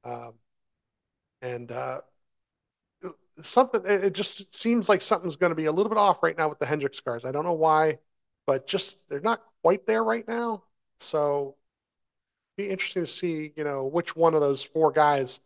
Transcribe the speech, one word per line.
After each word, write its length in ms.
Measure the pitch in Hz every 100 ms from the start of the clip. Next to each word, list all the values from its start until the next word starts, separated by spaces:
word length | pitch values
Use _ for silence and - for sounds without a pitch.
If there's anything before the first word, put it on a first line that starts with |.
Um, 300 | 120 120 120 113 _ _ _ _ _ _ _ _ _ _
and, 300 | 127 120 120
uh, 300 | 120 131 131 - _ _ _ _ _ _ _ _ _ 180 156 _ -
something, 400 | 160 - 254 226
it, 220 | 185 202 196
it 80 |
just 420 | 185 - - - -
seems 320 | 226 233 196
like 140 | 196
something's 340 | - 202 175 143
gonna 200 | 180 160
be 100 | 156
a 60 |
little 180 | 160 208
bit 80 | 214
off 240 | 202 175
right 140 | 165 165
now 100 | 156
with 120 | 151
the 60 | 127
Hendricks 360 | 151 139 -
cars. 240 | - 117 127
I 60 |
don't 120 | 139
know 100 | 170
why, 440 | 165 156 156 156 147 _ _ _ _ -
but 220 | 135 -
just, 320 | 190 - - _
they're 100 | 143
not 220 | 190 233 _ _
quite 240 | 165 196 -
there 160 | 220
right 240 | 226 233 226
now. 360 | 233 233 208 _ _ _ _
So 560 | - 156 147 143 139 139 _ _ _ _ _ _ _ _ _ -
be 120 | 202
interesting 340 | 190 - 185
to 80 | 165
see, 400 | - 175 160 151 147
you 60 |
know, 220 | 147 139 135
which 300 | 160 170 165
one 200 | 165 160
of 60 |
those 200 | 143 135
four 300 | - 160 156
guys 480 | 147 147 143 127 -